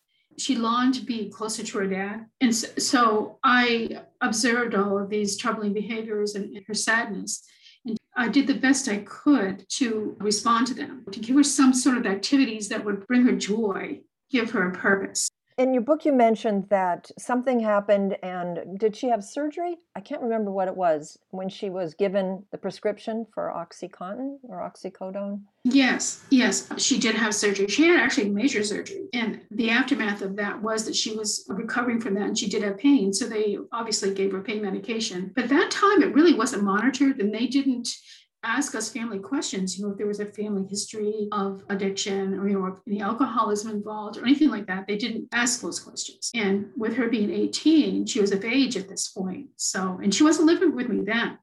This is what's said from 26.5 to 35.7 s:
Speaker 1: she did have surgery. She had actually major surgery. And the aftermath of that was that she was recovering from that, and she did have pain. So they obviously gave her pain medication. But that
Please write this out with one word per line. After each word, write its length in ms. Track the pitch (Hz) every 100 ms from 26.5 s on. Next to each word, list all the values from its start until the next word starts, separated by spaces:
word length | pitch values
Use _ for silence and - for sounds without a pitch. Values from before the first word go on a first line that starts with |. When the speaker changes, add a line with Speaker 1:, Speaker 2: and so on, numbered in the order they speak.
| 190 - -
Speaker 1:
she 200 | - 233
did 200 | 220 220
have 180 | 220
surgery. 320 | 208 208 196 202
She 220 | - 330
had 100 | 339
actually 300 | 240 - 202
major 340 | 202 269 214
surgery. 460 | 208 202 - - -
And 260 | 240 226 175 -
the 200 | 214 226
aftermath 520 | 233 269 233 214 208
of 140 | 196 196
that 260 | 208 -
was 220 | 214 220
that 100 | 220
she 220 | - 226 220
was 280 | 208 - -
recovering 520 | 196 226 240 247 226
from 140 | 208
that, 140 | 196 202
and 100 | 214
she 100 | 202
did 140 | 220
have 160 | 202 196
pain. 340 | 285 277 196
So 140 | 196 226
they 320 | 214 214 196 -
obviously 420 | 233 226 220 196
gave 160 | 196 196
her 100 | 190
pain 220 | 214 214
medication. 720 | 202 196 190 226 - 180 185
But 140 | - 233
that 240 | 285 427